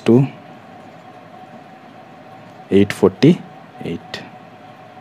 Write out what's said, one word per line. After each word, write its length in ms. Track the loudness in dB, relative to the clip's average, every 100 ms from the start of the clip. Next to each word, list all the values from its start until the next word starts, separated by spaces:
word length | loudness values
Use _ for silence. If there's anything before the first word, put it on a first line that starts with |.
| 0
to 80 | 0 0 -8 -20 -20 -20 -20 -20 -20 -20 -20 -20 -20 -20 -20 -20 -20 -20 -20 -20 -20 -20 -20 -20 -18 -2
eight 220 | 0 0
forty 380 | 0 -2 2 0 0 -4 -20 -20 -18 -14
eight। 320 | -14 -16 -20 -20 -20 -20 -20 -20 -20 -20 -20